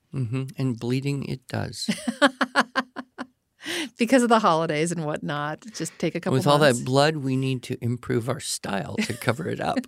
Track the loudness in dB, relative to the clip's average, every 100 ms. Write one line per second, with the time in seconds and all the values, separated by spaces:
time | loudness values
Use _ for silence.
0 | _ -6 -2 -4 -6 -4 -2 -2 -2 -2
1 | -2 -4 -4 -8 -6 -4 -4 -6 -6 -4
2 | -4 2 2 2 -2 0 0 -2 -6 -8
3 | -16 -14 -18 _ _ _ -10 -8 -6 -2
4 | 4 4 6 6 6 4 2 0 0 -2
5 | -4 -4 -4 -4 -4 -8 -12 -10 -8 -4
6 | -2 -2 0 2 6 6 6 4 2 4
7 | 4 2 -2 0 0 -2 -6 -6 -4 -4
8 | -2 -2 -2 -6 -6 -8 -6 -6 -4 -4
9 | -4 -4 -2 -2 -2 -4 -2 -2